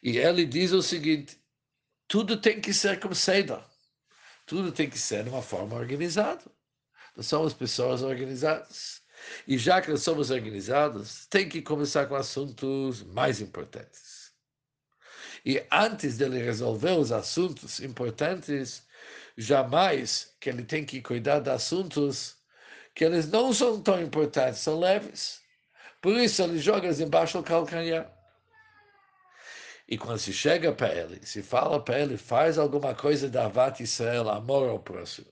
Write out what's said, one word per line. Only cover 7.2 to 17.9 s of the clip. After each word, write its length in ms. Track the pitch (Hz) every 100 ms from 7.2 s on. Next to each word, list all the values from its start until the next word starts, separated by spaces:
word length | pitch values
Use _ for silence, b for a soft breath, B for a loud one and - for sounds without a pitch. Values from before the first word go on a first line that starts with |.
| -
somos 260 | 151 156
pessoas 480 | - 127 - 127 127
organizadas. 1000 | 135 127 131 131 156 160 - - - - _ B B B -
E 100 | 131
já 220 | 117 185
que 120 | 180
nós 100 | 147
somos 280 | - 156 127
organizados, 960 | 131 110 101 95 139 147 110 101 - -
tem 200 | 196 185
que 140 | 160
começar 460 | 147 147 143 147 139
com 80 | 139
assuntos 840 | 135 - 139 117 135 135 135 117
mais 360 | 85 98 135 113
importantes. 800 | 101 - 71 - - - - - - _ _ _ _ _ _ _ B B B B
E 200 | 123 135 -
antes 460 | 151 220 202 143 117
dele 200 | 135 127
resolver 540 | 120 110 120 110 151
os 200 | 175 127
assuntos 680 | 110 - - 180 143 - -
importantes, 1040 | 135